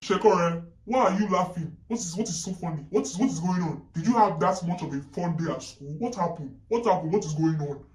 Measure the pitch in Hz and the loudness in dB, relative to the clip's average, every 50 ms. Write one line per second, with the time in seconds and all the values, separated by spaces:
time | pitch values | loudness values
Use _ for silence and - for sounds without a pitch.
0 | - - 202 185 - 214 196 175 175 170 170 165 - - - - - - 233 262 | 0 0 -2 4 6 6 6 6 4 2 0 -2 -6 -12 -20 -20 -8 0 2 4
1 | 240 190 185 196 214 190 185 180 180 175 - 170 156 143 - - - - 226 233 | 4 4 4 2 0 2 2 2 2 0 -2 -6 -8 -8 -8 -14 -8 -6 -6 -6
2 | - 170 160 185 226 - 170 - - 190 185 - - 165 156 147 135 - - 214 | -4 -6 -4 -4 -4 -4 -4 -6 -6 -8 -8 -6 -6 -6 -6 -6 -8 -2 -2 -2
3 | - - - 180 233 - - 160 165 180 180 180 175 156 143 - - - - 165 | -2 0 -2 0 0 0 0 0 0 0 0 0 0 -2 -4 -6 -10 -10 -8 -4
4 | 160 220 254 240 214 202 165 156 180 - 147 - 175 170 180 - 165 143 139 139 | 0 2 6 6 6 4 4 2 2 2 2 0 -2 -4 -4 -4 -4 -4 -4 -6
5 | - - - - 175 170 160 151 160 151 - - - - - - 143 143 151 180 | -8 -6 -6 -4 -2 -2 -2 -2 -2 -2 -4 -4 -8 -12 -16 -14 -12 -10 -6 -4
6 | 226 247 - 196 180 170 - - 147 131 - - - - 220 233 233 226 185 160 | -4 -4 -2 -2 -2 -2 -2 -6 -10 -12 -12 -16 -4 -2 -2 0 4 2 2 2
7 | 156 156 175 214 190 156 151 147 160 160 160 151 147 143 143 - - - | 2 0 0 0 0 0 0 2 2 2 2 2 -2 -4 -6 -8 -12 -18